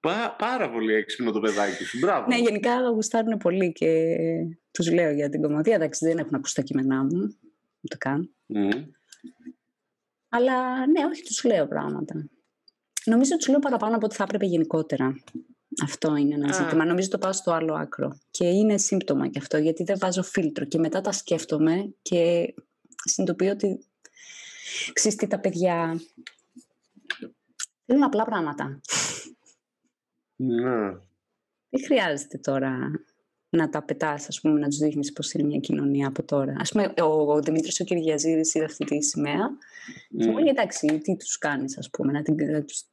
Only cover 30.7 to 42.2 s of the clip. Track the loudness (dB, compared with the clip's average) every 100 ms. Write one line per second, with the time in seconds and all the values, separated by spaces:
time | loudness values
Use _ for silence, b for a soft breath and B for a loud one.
30.7 | 0 -2 -6 _ _ _ _ _ _ _
31.7 | -6 2 2 2 -2 -6 -8 -2 0 0
32.7 | -2 -4 -6 -10 _ _ _ _ 0 0
33.7 | -2 -4 -4 -2 -4 -8 -4 2 2 2
34.7 | 0 0 0 -6 -6 -6 -2 0 0 -2
35.7 | 0 0 0 -2 -4 -2 0 0 -2 -2
36.7 | 0 0 2 2 4 4 2 2 0 0
37.7 | -2 -2 0 0 0 2 2 2 0 -2
38.7 | -4 -4 -2 -2 -2 -2 0 -2 -6 B
39.7 | B B B B -2 0 4 4 4 0
40.7 | 0 0 0 0 -4 -4 -6 -4 -2 -4
41.7 | -8 -12 -4 0 0